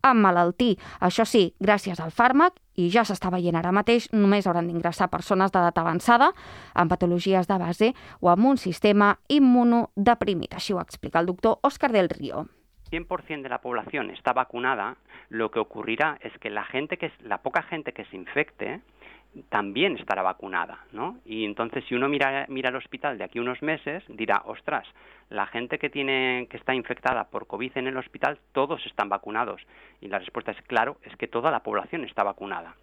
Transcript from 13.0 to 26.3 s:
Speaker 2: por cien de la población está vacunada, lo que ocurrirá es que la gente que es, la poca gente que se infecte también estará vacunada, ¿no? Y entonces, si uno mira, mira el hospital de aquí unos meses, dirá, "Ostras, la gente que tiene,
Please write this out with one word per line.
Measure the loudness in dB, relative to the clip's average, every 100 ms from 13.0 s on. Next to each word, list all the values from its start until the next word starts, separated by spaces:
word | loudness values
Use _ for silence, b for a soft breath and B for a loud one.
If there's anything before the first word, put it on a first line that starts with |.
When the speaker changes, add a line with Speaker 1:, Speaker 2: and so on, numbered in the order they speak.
| -6
Speaker 2:
por | -10
cien | -8 -10
de | -6
la | -8
población | -4 -6 -4 -6 -6
está | -4 -2
vacunada, | -2 -2 -4 -2 -2 -4 -10 _ B B
lo | -4 -4
que | -2
ocurrirá | -4 -6 -8 -2 -2 -2
es | -14 -12
que | -10
la | -8
gente | -8 -8 -8 -8
que | -8
es, | _
la | -8 -6
poca | -2 -4
gente | -4 -10 -10
que | -14 -16
se | -16
infecte | -8 -4 -4 _ -10 -10 _ b b b b -20 -6
también | -4 -4 -2 -2 -2
estará | -4 -2
vacunada, | -2 -4 -6 -6 -6 -10 -18
¿no? | -10 -10 -10
Y | -12 -6
entonces, | -6 -4 -6 -6 -6
si | -4
uno | -2
mira, | 0 -2 -2 -6
mira | -6 -6
el | -6
hospital | -12 -8 -8 -8
de |
aquí | -10 -6
unos | -6 -6
meses, | -6 -6 -8 -12 -14
dirá, | -10 -2 -2 -2
"Ostras, | -12 -6 -8 -8 b b b b
la | -6 -6
gente | -6 -8 -6
que | -6
tiene, | -6 -4 -2 -2